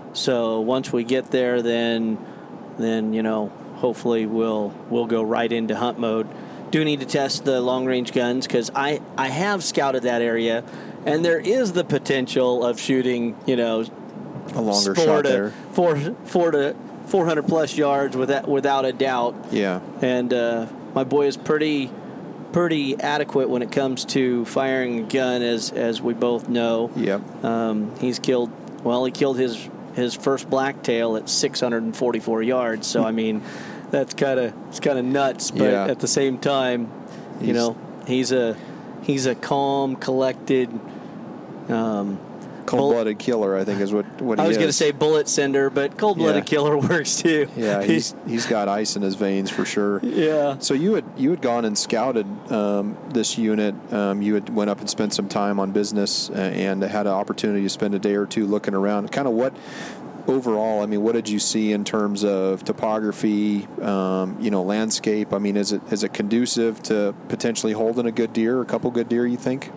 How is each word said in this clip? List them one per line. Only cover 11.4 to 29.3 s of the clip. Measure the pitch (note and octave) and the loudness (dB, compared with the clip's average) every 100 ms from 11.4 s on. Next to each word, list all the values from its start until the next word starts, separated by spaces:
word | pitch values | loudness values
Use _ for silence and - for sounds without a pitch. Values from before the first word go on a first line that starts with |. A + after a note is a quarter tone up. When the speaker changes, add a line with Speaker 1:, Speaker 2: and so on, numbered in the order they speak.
| E3 B3+ A3 | 4 2 2
Speaker 1:
the | F3 | 0
potential | E3+ C#3+ - C3+ B2+ C3+ B2 B2 | 2 0 2 0 2 2 4 4
of | A#2+ A2 | 2 0
shooting, | - C3 B2+ A#2+ A#2 A2+ - | 2 2 2 2 0 -2 0
you | B2 | 2
know, | A#2 A2+ A2+ - - - - - - - | 2 0 -2 -8 -16 -14 -12 -12 -8 -2
Speaker 2:
A | |
longer | A2 G2+ G2+ E3+ | 2 2 4 4
Speaker 1:
four | D#3 | 4
Speaker 2:
shot | D3+ | 6
Speaker 1:
to | C#3 | 4
Speaker 2:
there. | G#2 G#2 - - | 2 0 -6 -4
Speaker 1:
four, | - F3 D3 D#3+ - - | 2 2 2 -2 -6 -2
four | F3+ E3+ | 2 4
to | D3 C#3+ - - - - | 4 2 -2 -12 -14 0
four | G3 E3+ | 2 4
hundred | D3+ C#3 | 2 2
plus | D#3+ D3 D3 | 2 2 2
yards | C#3+ C#3 C#3 C3 | 2 4 2 0
without, | C3 C#3 G3+ | 2 0 2
without | C#3 C#3 C3+ C3 | 2 4 2 2
a | |
doubt. | A#2+ C3+ B2 A#2+ A2 - | 0 0 2 0 -2 -4
Speaker 2:
Yeah. | A2 G2 F2+ - - | 0 0 0 -6 -2
Speaker 1:
And, | B2+ B2 B2 | 0 2 2
uh, | B2 A#2 A#2 A2+ - - C3+ | 2 2 0 -4 -10 -4 -2
my | |
boy | C3 C#3+ C#3+ | 2 2 2
is | C3+ | 0
pretty, | - D3+ D#3 D3 B2 - - - - - - | 0 2 2 0 -2 -8 -14 -12 -12 -14 -2
pretty | E3+ F3 D#3 C#3 - | 0 2 2 0 -2
adequate | C#3+ D3 C#3+ C#3 B2+ | 0 0 0 2 2
when | B2 | 0
it | A2+ | 0
comes | C#3+ C3+ B2+ - | 0 0 -2 -2
to | C#3 B2+ A#2+ A2 | 2 2 2 0
firing | C#3 C3+ C3 B2 A#2 | 0 0 0 0 -2
a | |
gun, | A2 C3+ B2+ B2 | -2 0 2 2
as, | A#2+ A2+ A2 | 0 0 -2
as | - A#2 A2+ | -2 -2 0
we | A#2+ | -2
both | A#2 A#2+ A#2 A#2 | 0 0 0 0
know. | A#2+ A#2 A2+ A#2 - | 0 2 2 0 -2
Speaker 2:
Yep. | A2 G2+ G2+ - | 0 0 -4 -6
Speaker 1:
Um, | A#2 A2+ A2+ G#2+ G#2+ - | -2 0 0 -2 -4 -2
he's | B2+ A#2 | -4 -2
killed, | - B2+ A#2 - - - | 0 0 0 -6 -16 -6
well, | A#2+ B2 B2+ | 0 0 0
he | |
killed | - C#3 | 2 2